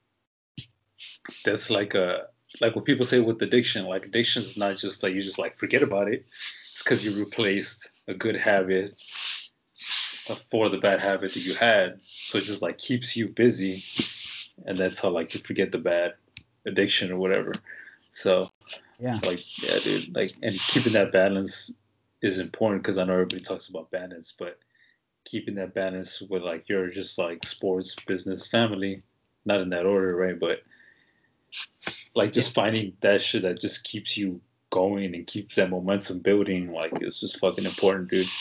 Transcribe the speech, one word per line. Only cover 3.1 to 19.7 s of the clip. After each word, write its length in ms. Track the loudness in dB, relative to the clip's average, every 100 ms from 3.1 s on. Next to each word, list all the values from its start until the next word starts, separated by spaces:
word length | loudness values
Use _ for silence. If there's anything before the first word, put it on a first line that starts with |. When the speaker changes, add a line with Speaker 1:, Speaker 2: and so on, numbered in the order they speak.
| 6
Speaker 1:
with 200 | 4 2
addiction. 440 | 4 4 4 0 -2
Like, 200 | -4 -2
addiction 380 | 0 2 0
is 140 | -2 -2
not 180 | -2 -2
just, 240 | -4 -2
like, 100 | -2
you 80 | -2
just, 180 | -4 -4
like, 180 | -6 -4
forget 240 | 0 2
about 240 | 4 2 0
it. 140 | -2 -6 -12 -12 -12 -16
It's 120 | -8
'cause 200 | 0 2
you 120 | 2 -2
replaced 720 | -4 0 0 2 -2 -8 -12 -14 -12
a 60 |
good 220 | -4 -2 2
habit 580 | 4 4 4 2 0 -8 -14 -10 -8 -8 -12 _ _ -14 -6 -4 -4 -8 -8 -10 -2
for 180 | 2 2
the 80 | 4
bad 220 | 4 4
habit 340 | 2 0 -2
that 80 | -4
you 120 | -4 2
had. 440 | 6 6 4 -2
So 340 | -16 -12 -4 -2
it 40 |
just, 180 | -2 -2
like, 160 | -4 -4
keeps 380 | -4 -2 -2 -2
you 100 | -2
busy, 540 | 4 4 6 0 -4 -6 -4 -4 -6 -10 -10 -12 -12 -6
and 120 | -2
that's 220 | 0 0
how, 100 | 0
like, 240 | 0 -4
you 60 | -8
forget 300 | -6 -2 0
the 60 | 0
bad 340 | 2 2 2 -4 _ -20 -20 _ -2
addiction 460 | 2 2 2 0
or 60 | 0
whatever. 360 | 2 2 0 -6 -10 -18 -20 -20 _
So 380 | -2 4 4 2 -6 -14 -14 -16 -8
Speaker 2:
Yeah. 200 | -4 -2
Speaker 1:
like, 180 | -2 -4 -6 -8
yeah, 160 | 0